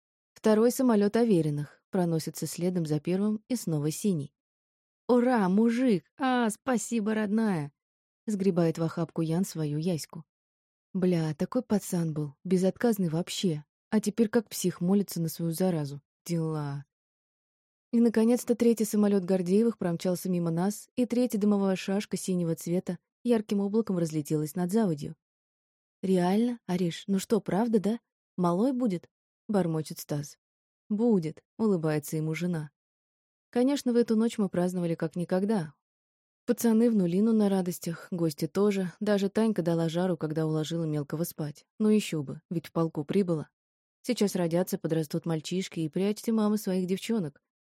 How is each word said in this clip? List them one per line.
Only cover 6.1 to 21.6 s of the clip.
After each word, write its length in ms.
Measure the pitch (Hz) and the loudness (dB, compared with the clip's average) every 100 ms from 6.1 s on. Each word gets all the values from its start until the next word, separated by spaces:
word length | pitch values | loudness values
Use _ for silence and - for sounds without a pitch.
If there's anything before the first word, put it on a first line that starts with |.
| - | -6
А, 320 | 262 247 220 | -2 0 0
спасибо, 640 | - - 233 - 233 208 | -2 -2 -2 -2 -2 -2
родная!" 580 | 220 202 220 220 165 147 _ _ _ _ _ - | -2 0 0 0 0 -4 _ _ _ _ _ -6
Сгребает 520 | 202 196 170 165 160 | 0 2 4 2 2
в 60 | |
охапку 380 | 165 175 160 - | -2 -2 -4 -2
Ян 220 | 160 170 | 0 0
свою 360 | 190 160 151 151 | -2 -2 -2 -2
Яську. 440 | 180 156 - 160 - _ _ _ _ _ _ | -2 -2 -4 -16 -18 _ _ _ _ _ _
"Бля, 400 | 185 185 170 156 | 0 2 2 0
такой 300 | 151 180 254 | -2 -2 -2
пацан 500 | - 208 - 175 165 | 0 -2 0 -2 -2
был, 220 | 151 147 - | -4 -6 -6
безотказный 680 | 175 185 185 - 240 202 170 | 0 2 2 2 0 0 0
вообще. 560 | 160 - - 190 151 - _ - | -2 -4 -2 -2 -2 -8 _ -2
А 100 | 220 | -2
теперь 300 | 208 - 226 | 0 0 2
как 180 | 240 - | 0 -2
псих 340 | - 180 - | -4 -4 -2
молится 380 | 175 202 185 170 | 2 2 0 -4
на 80 | 165 | -6
свою 240 | - 165 | -4 -4
заразу. 480 | 165 185 160 143 143 _ _ - | -2 0 0 -4 -10 _ _ -6
Дела!" 600 | 170 160 151 143 143 - _ _ _ _ _ _ _ _ _ _ | -4 -2 -4 -6 -8 -12 _ _ _ _ _ _ _ _ _ _
И, 80 | 233 | 2
наконец-то, 540 | 233 220 226 247 - | 4 4 4 2 2
третий 320 | 233 233 220 208 | 2 4 4 2
самолет 380 | 208 208 202 180 | 2 4 2 2
Гордеевых 540 | 190 175 202 233 - | 0 2 2 2 0
промчался 500 | 180 170 185 175 185 | -2 -2 -2 -2 -2
мимо 220 | 175 170 | -2 0
нас, 380 | 165 196 - - - | 0 -2 -4 -6 -4
и 120 | 240 | 0
третья 320 | 240 247 214 | 0 0 2
дымовая 360 | 208 202 | 2 2